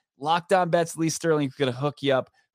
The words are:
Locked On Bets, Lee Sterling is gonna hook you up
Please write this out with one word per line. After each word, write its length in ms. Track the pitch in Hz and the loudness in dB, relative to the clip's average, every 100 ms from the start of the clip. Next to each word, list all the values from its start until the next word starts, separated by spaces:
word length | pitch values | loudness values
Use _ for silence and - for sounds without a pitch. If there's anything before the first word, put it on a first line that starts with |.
| _ _ | _ _
Locked 340 | 143 170 - | -2 -2 2
On 180 | 185 175 | 2 4
Bets, 260 | 170 165 156 | 0 0 -2
Lee 140 | 160 | -4
Sterling 380 | - 165 151 139 | -2 0 0 0
is 60 | |
gonna 180 | - 131 | -2 -2
hook 240 | 123 147 - | -2 -6 -2
you 120 | 139 | 0
up 160 | 131 - _ _ | 0 -2 _ _